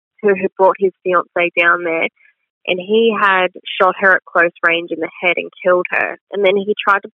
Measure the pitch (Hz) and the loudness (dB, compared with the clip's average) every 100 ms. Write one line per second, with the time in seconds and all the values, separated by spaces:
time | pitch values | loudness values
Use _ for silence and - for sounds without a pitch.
0 | _ _ 208 190 190 - 190 180 190 - | _ _ -2 0 -2 2 2 2 -2 -4
1 | 185 175 - 180 175 175 170 175 170 165 | -2 -2 -2 -4 -2 0 0 0 -2 -4
2 | 226 _ _ _ _ _ - 180 185 220 | -6 _ _ _ _ _ -8 -6 0 2
3 | 226 202 202 190 180 - - - 185 - | 2 2 0 2 -2 -4 -10 0 0 2
4 | 196 180 - 175 170 - 170 170 170 160 | 2 2 0 0 0 0 -2 -2 -4 -8
5 | 156 - 180 170 170 - 185 180 180 - | -8 -4 -4 -4 -6 -4 0 2 0 -4
6 | 101 - - 202 190 202 196 214 214 196 | -4 -6 -10 -2 0 0 -2 -4 0 0
7 | 214 | -2